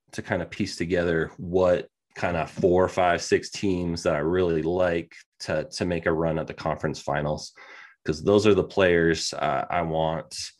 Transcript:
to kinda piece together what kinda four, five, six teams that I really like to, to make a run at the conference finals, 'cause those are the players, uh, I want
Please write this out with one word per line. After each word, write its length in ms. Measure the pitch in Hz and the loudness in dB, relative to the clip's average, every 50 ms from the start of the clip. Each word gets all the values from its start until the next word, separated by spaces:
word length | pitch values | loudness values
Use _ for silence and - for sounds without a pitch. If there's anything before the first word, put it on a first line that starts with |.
| _ _ - | _ _ -12
to 80 | - | -12
kinda 240 | - - 104 90 85 | -4 -4 -4 -4 -4
piece 320 | - - - 104 92 - | -6 -4 -6 -4 -4 -4
together 540 | - 90 85 90 87 87 87 82 80 78 76 - | -6 -2 0 0 2 2 2 0 0 -2 -4 -6
what 540 | - 90 87 87 92 92 90 90 - - - _ _ _ _ _ | -12 -8 -2 2 2 4 4 4 2 0 -8 _ _ _ _ _
kinda 320 | - - 90 87 82 78 | -4 -2 -2 0 -2 -4
four, 400 | - - - - 90 87 90 92 | -4 -2 0 2 4 4 4 4
five, 340 | 87 - 95 90 87 85 85 | 2 2 2 2 2 2 0
six 300 | - - 101 90 - - | 2 0 0 0 0 -4
teams 500 | - - - 98 92 87 87 85 85 82 | -8 -4 -2 -2 -2 -2 -2 -4 -4 -2
that 140 | - 90 80 | -2 0 0
I 40 | 73 | 0
really 440 | 73 80 90 92 92 85 82 78 76 | 0 0 2 2 2 2 0 0 0
like 500 | 82 87 92 90 87 85 85 85 - - - - _ _ _ | 0 0 0 0 0 0 -2 -4 -8 -16 -20 -20 _ _ _
to, 240 | - - 82 78 73 | -6 -4 -4 -4 -4
to 200 | - - - 98 | -6 -6 -4 -2
make 220 | 90 87 80 - | -2 -2 0 0
a 40 | 90 | 0
run 280 | 82 80 82 80 80 80 | 0 2 0 0 0 -2
at 80 | 73 | -4
the 60 | - - | -6 -10
conference 440 | - - 80 73 - - 76 71 - | -6 -4 -4 -2 -2 -4 -4 -6 -4
finals, 540 | - - 71 73 73 73 76 76 - - - - - - - - - - _ _ _ | -4 -4 -2 -2 -2 -2 -4 -6 -8 -14 -18 -20 -20 -20 -20 -20 -20 -20 _ _ _
'cause 200 | - 78 80 78 | -6 -6 -2 2
those 240 | 95 104 104 104 | 4 4 6 6
are 80 | 107 101 | 6 4
the 80 | 90 82 | 4 2
players, 720 | - - 98 95 87 87 85 82 82 80 78 - - 71 | 0 2 2 4 4 6 4 4 4 2 0 -2 -6 -4
uh, 320 | 69 71 73 71 67 - - | -2 -2 -2 0 -2 -4 -2
I 140 | - 87 85 | -2 -2 -2
want 520 | 82 80 80 80 80 80 80 - - - - - - - | 0 0 0 0 0 -2 -4 -8 -10 -12 -12 -12 -12 -14